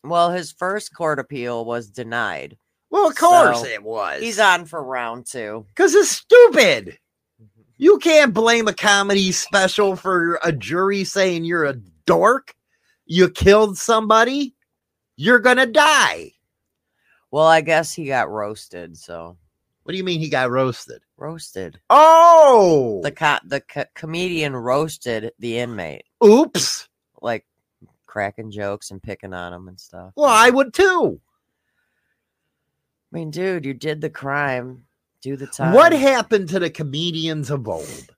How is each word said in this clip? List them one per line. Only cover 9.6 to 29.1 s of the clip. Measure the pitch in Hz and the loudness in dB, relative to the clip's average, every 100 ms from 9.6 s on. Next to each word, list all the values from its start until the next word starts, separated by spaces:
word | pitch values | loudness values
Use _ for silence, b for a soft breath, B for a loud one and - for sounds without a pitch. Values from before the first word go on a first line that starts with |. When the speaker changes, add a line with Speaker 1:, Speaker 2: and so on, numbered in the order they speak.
| 190 - 202 185 | 0 0 -2 -2
Speaker 2:
for | 190 180 170 170 | -4 -2 -2 -2
a | 170 | -4
jury | 143 98 170 196 202 | -6 -6 -4 -2 -2
saying | 190 196 190 170 165 | -6 -2 -2 -2 -4
you're | 175 | -4
a | 147 127 101 _ | -4 -6 -16 _
dork. | - 170 196 262 - _ _ _ _ _ _ | -2 2 2 0 -6 _ _ _ _ _ _
You | 170 180 | 0 0
killed | 180 196 208 214 190 | 2 4 6 4 -2
somebody. | - 220 214 220 240 277 269 _ _ _ _ _ _ - | -2 -2 2 2 2 -2 -6 _ _ _ _ _ _ -6
You're | 165 247 | 2 4
gonna | 240 247 254 | 4 2 2
die. | 247 302 285 175 82 165 _ _ _ _ _ _ _ _ _ _ | 2 2 2 0 -4 -14 _ _ _ _ _ _ _ _ _ _
Speaker 1:
Well, | 139 160 | 0 4
I | 160 | 4
guess | 151 160 160 | 2 -2 -2
he | - | -10
got | 147 131 82 | -6 -4 -4
roasted, | 107 104 107 - 87 85 82 | -6 -8 -12 -16 -18 -18 -20
so. | - 85 85 87 _ _ _ _ | -18 -16 -16 -20 _ _ _ _
Speaker 2:
What | - | -12
do | 185 | -10
you | |
mean | 185 165 | -6 -6
he | 156 | -4
got | 139 127 | -4 -2
roasted? | 127 131 113 - - _ _ | -2 -2 -6 -16 -20 _ _
Speaker 1:
Roasted. | 147 165 - - 90 _ _ | -16 -16 -16 -14 -14 _ _
Speaker 2:
Oh! | 254 311 330 339 330 294 240 185 151 127 101 | 4 6 8 8 8 8 6 4 2 0 -4
Speaker 1:
The | 147 | -8
co-, | - 156 135 90 | -4 -2 -2 -6
the | 139 | -10
co-, | _ 147 - | _ -12 -12
comedian | - 156 165 180 170 147 | -14 -12 -8 -6 -4 -6
roasted | 127 117 135 156 - 123 113 113 _ | -6 -4 -2 -2 -8 -8 -8 -8 _
the | 120 113 | -8 -6
inmate. | 120 110 82 69 _ _ | -8 -10 -12 -14 _ _
Speaker 2:
Oops. | 214 233 294 - - - - _ _ _ | 6 6 2 -4 -6 -8 -14 _ _ _
Speaker 1:
Like, | - 113 _ _ _ _ _ _ _ | -10 -10 _ _ _ _ _ _ _
cracking | 107 101 107 107 | -8 -8 -10 -16
jokes | 104 101 101 - | -10 -10 -10 -14
and | 98 | -18
picking | 107 | -16